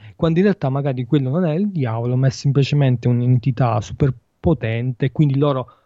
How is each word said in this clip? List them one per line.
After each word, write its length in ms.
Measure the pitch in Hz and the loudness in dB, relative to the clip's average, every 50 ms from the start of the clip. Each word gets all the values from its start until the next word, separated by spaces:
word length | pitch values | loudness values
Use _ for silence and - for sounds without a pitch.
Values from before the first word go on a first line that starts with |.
| - 107 - | -20 -20 -6
quando 220 | - 170 165 165 175 | -2 -2 0 2 2
in 60 | 196 | 2
realtà 240 | 208 185 - - 135 | 2 2 0 -2 -4
magari 360 | 131 143 139 143 131 123 123 | -2 -2 -2 -4 -4 -4 -2
quello 260 | - 156 147 131 127 | 0 0 0 0 0
non 140 | 135 180 185 | -2 -2 0
è 80 | 156 151 | 0 -2
il 140 | 175 208 208 | -2 -2 -2
diavolo, 460 | 190 160 127 113 113 117 120 123 127 | -2 -2 -2 -2 -2 -2 -2 -2 0
ma 120 | 127 135 | 2 2
è 20 | 135 | 0
semplicemente 800 | - - - 143 127 143 135 - 147 147 143 131 123 123 - | 0 0 -2 0 2 2 2 2 2 2 2 2 2 0 0
un'entità 760 | 123 120 120 123 123 127 120 - 135 123 - 131 117 110 113 | 0 0 2 2 2 2 2 2 0 0 0 0 0 0 -2
superpotente, 1300 | 107 - 135 - 147 135 127 - _ _ _ _ - 175 156 - 123 110 113 117 123 131 120 - 143 135 | -4 -6 -4 -2 -2 -2 -2 -4 _ _ _ _ 0 0 0 0 -2 -4 -4 -4 -4 -6 -4 -4 -4 -2
quindi 260 | - - 151 143 131 139 | 0 0 2 2 2 2
loro, 280 | 151 147 135 131 120 - _ _ _ | 0 0 0 -2 -6 -8 _ _ _